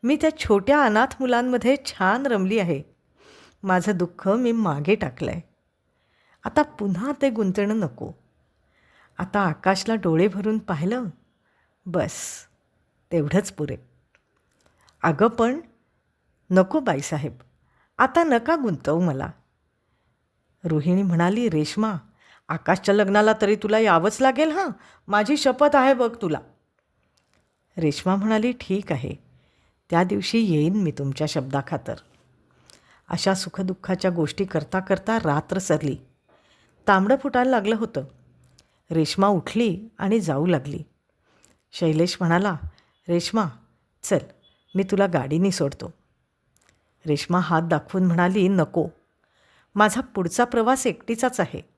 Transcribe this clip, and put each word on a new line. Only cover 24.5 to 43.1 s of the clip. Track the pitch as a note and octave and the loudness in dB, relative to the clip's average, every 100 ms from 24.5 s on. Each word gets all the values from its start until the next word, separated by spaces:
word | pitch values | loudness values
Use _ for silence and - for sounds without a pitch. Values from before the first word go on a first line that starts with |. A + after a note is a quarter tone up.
हां, | D#4 F#4 G3+ - - - | 0 -4 -6 -16 -20 -2
माझी | G#3 G#3 D4 | 0 2 2
शपथ | C4+ B3+ D4 C#4+ | 2 4 4 6
आहे | C4 | 4
बघ | C4 A#3+ A#3 | 4 0 -2
तुला." | F#3 D3+ - _ _ _ _ _ _ _ _ _ _ _ _ - | -4 -4 -8 _ _ _ _ _ _ _ _ _ _ _ _ -2
रेश्मा | D#3+ C#3+ - G3 | -2 0 0 0
म्हणाली, | G#3 A3 A3+ | 2 0 0
"ठीक | B3 - F#3+ G3 | -4 -4 -4 -2
आहे, | C#3+ B2+ - _ _ _ _ _ _ _ | -6 -6 -12 _ _ _ _ _ _ _
त्या | E3+ | 0
दिवशी | F3+ G3+ F#3 A3+ | 2 0 0 0
येईन | A3 D#3 D3+ | 2 2 2
मी | G#3 F3 | 2 -2
तुमच्या | C#3+ C#3 C3+ D3+ | -2 -6 -4 -2
शब्दाखातर." | D#3 C3 C#3 C3+ D3 - - _ _ _ _ _ _ _ - _ _ _ | -4 -4 -6 -4 -8 -8 -12 _ _ _ _ _ _ _ -20 _ _ _
अशा | F3 - | -2 0
सुखदुःखाच्या | F#3+ F3+ - F#3+ F#3 - F#3 F#3+ | -2 -4 -6 -6 -6 -4 -2 0
गोष्टी | E3+ D3+ - F#3+ | 0 -2 -2 -4
करता | E3 D3+ F#3+ | -4 -4 -6
करता | F#3+ F#3+ F#3+ A3+ | -2 -2 0 -2
रात्र | E3 C#3+ - F#3+ | 0 -2 -2 -6
सरली. | F#3 D3+ D3+ B2+ - _ _ _ _ _ _ _ - | 0 0 0 -6 -12 _ _ _ _ _ _ _ 2
तांबडं | G3 G3 C4 | 2 4 2
फुटायला | C4+ B3 B3 | 2 0 2
लागलं | B3 G3+ A3 | 2 0 -2
होतं. | A3+ - D3 - _ _ _ _ _ _ _ | -2 -6 -10 -16 _ _ _ _ _ _ _
रेश्मा | E3 D#3 - G3 | -2 0 2 2
उठली | G3 - A3 A#3 F3 A3 _ | 2 -2 0 0 -2 -10 _
आणि | G3 A3+ | -2 0
जाऊ | E3+ C#3 E3+ | 0 0 2
लागली. | D#3+ C#3 - D3+ _ _ _ _ _ _ _ _ | 0 -2 -12 -14 _ _ _ _ _ _ _ _
शैलेश | - E3+ D#3 F3 - | -4 0 2 0 0
म्हणाला, | F3 E3+ G3+ D#3+ - _ _ _ | 0 2 0 -4 -10 _ _ _
"रेश्मा, | - | -4